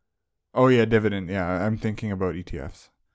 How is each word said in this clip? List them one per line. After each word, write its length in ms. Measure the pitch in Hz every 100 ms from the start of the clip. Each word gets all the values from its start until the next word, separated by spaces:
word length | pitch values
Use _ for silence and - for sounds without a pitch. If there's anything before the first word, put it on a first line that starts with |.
| _ _ _ _ _
Oh, 140 | 123 131
yeah, 160 | 123
dividend. 440 | 110 110 107 98 90
Yeah, 340 | 98 87 90
I'm 120 | 104 110
thinking 320 | 110 104 107
about 240 | 95 92 85
E 60 |
T 160 | - 85
Fs. 320 | 67 - - _ _